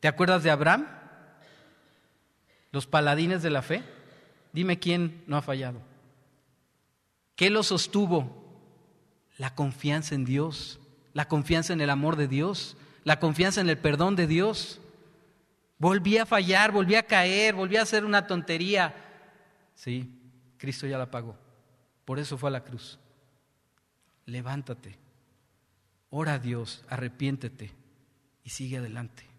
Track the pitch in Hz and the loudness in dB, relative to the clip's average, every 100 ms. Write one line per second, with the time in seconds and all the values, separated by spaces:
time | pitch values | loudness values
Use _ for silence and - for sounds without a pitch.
0 | 151 151 180 185 160 147 151 196 302 - | 0 2 4 4 4 4 4 4 2 -12
1 | - - - - - - _ _ _ _ | -20 -20 -20 -20 -20 -20 _ _ _ _
2 | _ _ _ _ _ _ _ 135 135 156 | _ _ _ _ _ _ _ -8 0 2
3 | 147 147 170 185 165 143 123 175 254 - | 4 2 2 0 0 -2 -2 -6 -8 -20
4 | - - _ _ _ 151 180 175 175 175 | -20 -20 _ _ _ -4 -2 -2 0 0
5 | 170 160 - 147 143 135 131 123 - - | 0 -4 -6 -4 -4 -6 -6 -10 -16 -20
6 | _ _ _ _ _ _ _ _ _ _ | _ _ _ _ _ _ _ _ _ _
7 | _ _ _ - 185 214 208 180 - 202 | _ _ _ 0 2 2 2 0 0 0
8 | 202 170 127 - - - - _ _ _ | 2 0 0 -10 -20 -20 -20 _ _ _
9 | _ _ _ _ 131 131 143 127 147 151 | _ _ _ _ -10 -4 -6 -4 -2 -2
10 | 151 143 127 131 160 147 - - - _ | -4 -4 -2 -2 -2 -6 -14 -16 -20 _
11 | _ - 147 156 135 165 160 170 143 139 | _ -6 -2 0 2 0 2 0 0 2
12 | 151 160 143 135 170 190 - - - - | 2 0 0 0 0 -2 -8 -14 -20 -12
13 | - 151 165 151 180 196 180 156 156 143 | 0 2 2 2 2 2 2 2 2 2
14 | 175 196 165 160 196 214 - - - - | 2 2 2 4 2 -2 -8 -12 -20 -20
15 | - _ _ _ _ _ _ _ 160 196 | -20 _ _ _ _ _ _ _ 2 2
16 | 180 214 220 220 180 190 214 202 185 214 | 4 2 4 2 4 4 6 4 4 4
17 | 220 208 180 190 214 196 190 208 220 220 | 4 4 4 4 2 2 0 0 2 0
18 | 214 208 202 180 165 165 180 202 170 - | 2 0 2 -4 -2 -2 0 2 0 -2
19 | - - - _ _ _ _ _ - 123 | -20 -20 -20 _ _ _ _ _ -8 -8
20 | 127 - - _ _ _ 135 135 139 135 | -8 -16 -20 _ _ _ -12 -8 -6 -6
21 | 123 127 113 104 _ _ _ _ _ _ | -6 -8 -10 -14 _ _ _ _ _ _
22 | - 131 147 139 139 131 120 120 - - | -8 -8 -6 -6 -4 -6 -8 -14 -14 -20
23 | _ _ _ _ _ _ _ _ _ _ | _ _ _ _ _ _ _ _ _ _
24 | _ _ - 123 123 139 131 117 - 98 | _ _ -14 -10 -8 -10 -10 -14 -14 -20
25 | _ _ _ _ _ _ _ _ _ _ | _ _ _ _ _ _ _ _ _ _
26 | _ 143 160 143 120 120 110 - - 127 | _ -6 -4 -4 -4 -6 -8 -14 -12 -8
27 | 120 - 139 139 123 - 107 - _ _ | -8 -6 -4 -4 -8 -12 -18 -20 _ _
28 | _ _ _ _ - - 131 131 120 110 | _ _ _ _ -18 -12 -10 -8 -10 -10
29 | 120 - - | -12 -16 -20